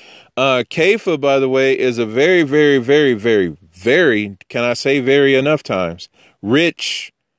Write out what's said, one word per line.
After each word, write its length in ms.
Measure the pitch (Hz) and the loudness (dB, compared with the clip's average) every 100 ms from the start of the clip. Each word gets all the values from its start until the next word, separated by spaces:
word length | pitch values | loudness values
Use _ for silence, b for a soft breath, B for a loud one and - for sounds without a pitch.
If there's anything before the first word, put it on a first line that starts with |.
| B B B - | B B B -4
Uh, 280 | 135 127 117 | -2 -2 -4
Kepha, 500 | - 175 214 190 151 | -2 0 0 -2 -2
by 180 | 139 139 | 0 0
the 100 | 131 | 0
way, 300 | 131 135 135 | 0 0 0
is 200 | 127 117 | -2 -2
a 80 | 110 | -4
very, 360 | 117 160 180 | 0 2 2
very, 360 | 143 151 147 135 | 2 2 4 2
very, 360 | 117 147 143 | 2 2 2
very, 420 | 110 113 107 87 73 _ | 0 0 2 0 -6 _
very, 640 | 90 110 160 160 107 104 95 - | -6 0 2 2 0 -4 -12 -10
can 160 | 123 | -6
I 80 | 120 | -4
say 260 | 120 139 143 | -2 -2 -2
very 340 | 127 139 139 | 2 2 2
enough 280 | 131 139 151 | 2 0 -2
times, 460 | - 98 87 85 - b b b | -4 -4 -4 -8 -18 b b b
rich, 720 | 101 139 170 - - - - _ _ | -2 0 0 -4 -10 -10 -14 _ _